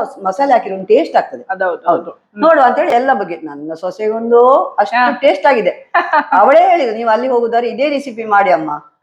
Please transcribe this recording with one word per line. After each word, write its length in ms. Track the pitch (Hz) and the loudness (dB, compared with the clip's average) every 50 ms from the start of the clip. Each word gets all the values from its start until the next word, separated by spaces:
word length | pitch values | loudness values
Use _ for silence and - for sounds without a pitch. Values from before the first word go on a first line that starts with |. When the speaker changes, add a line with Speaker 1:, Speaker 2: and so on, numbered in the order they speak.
| 226 - - - 196 | -4 -6 -8 -8 -6
Speaker 1:
ಮಸಾಲೆ 300 | 190 190 269 277 277 254 | -6 -4 -2 0 2 2
ಹಾಕಿರೋ 220 | 220 - 202 190 | 0 0 -2 -8
ಒಂದು 100 | 190 185 | -8 -2
ಟೇಸ್ಟ್ 300 | - 214 269 320 - - | 2 2 2 2 2 0
ಆಗ್ತದೆ. 300 | 202 160 - - 120 - - | -2 -2 -2 -6 -14 -12 -10
Speaker 2:
ಅದೌದು, 380 | 190 190 190 180 165 - - 165 | -8 -6 -4 -4 -4 -4 -2 -2
Speaker 1:
ಹೌದು. 140 | 170 - | -2 -2
Speaker 2:
ಹೌದು. 100 | - - | -2 -8
ಹ್ಮ್. 300 | - _ _ _ _ 208 | -16 _ _ _ _ 0
Speaker 1:
ನೋಡುವ 220 | 247 330 330 294 262 | 2 4 4 4 4
ಅಂತ 160 | 240 240 277 | 2 2 0
ಹೇಳಿ 120 | 330 349 | 0 0
ಎಲ್ಲ 220 | 240 240 262 269 262 | 0 0 2 2 0
ಬಗೆ, 240 | 208 196 170 170 160 | 0 -2 -6 -8 -10
ನನ್ನ 360 | 160 151 143 143 147 160 165 | -12 -12 -12 -12 -12 -12 -12
ಸೊಸೆಗೊಂದು 920 | 160 - 180 180 - 214 214 220 226 233 233 240 233 247 254 277 330 381 | -10 -10 -10 -8 -6 -4 -4 -4 -4 -2 2 2 4 4 4 4 2 0
ಅಷ್ಟು 300 | - - - 208 - 233 | -2 -2 -2 -2 -2 0
Speaker 2:
ಹಾ. 160 | 240 247 247 | 0 0 0
Speaker 1:
ಟೇಸ್ಟ್ 340 | 262 - - 285 381 - - | 0 0 0 0 2 2 2
ಆಗಿದೆ. 460 | 294 269 233 202 180 - - - _ - | 0 2 2 0 -2 -4 -6 -6 _ -2
Speaker 2:
<laughs> 460 | 339 349 - 330 - - - - 180 | -2 -2 0 0 -2 0 0 2 2
Speaker 1:
ಅವಳೇ 200 | 208 247 285 320 | 4 6 6 6
ಹೇಳಿದ್ರು, 360 | 359 392 349 349 277 226 214 | 6 4 4 2 0 -2 -4
"ನೀವು 140 | 226 233 233 | -4 -2 -2
ಅಲ್ಲಿ 180 | 220 226 247 262 | 0 0 0 0
ಹೋಗುದಾದ್ರೆ 420 | 247 240 233 226 226 233 240 233 | 0 0 0 0 0 -2 -2 -2
ಇದೇ 200 | 214 214 277 302 | -4 -2 -2 -2
ರೆಸಿಪಿ 340 | 285 269 - 269 220 226 226 | -2 -4 -6 -8 -10 -10 -4
ಮಾಡಿ 280 | 214 208 202 196 185 | 0 2 2 4 4
ಅಮ್ಮ, 200 | 175 160 156 151 151 151 - _ _ _ | 2 0 0 -4 -8 -10 -12 _ _ _